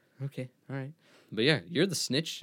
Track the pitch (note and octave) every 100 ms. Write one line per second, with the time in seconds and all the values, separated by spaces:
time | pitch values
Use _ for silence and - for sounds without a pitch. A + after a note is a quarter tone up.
0 | _ - C#3 - C3 _ - C3+ C3+ -
1 | _ - _ G#2 B2+ C3+ - A#2+ G3 D#3+
2 | - C3 E3 -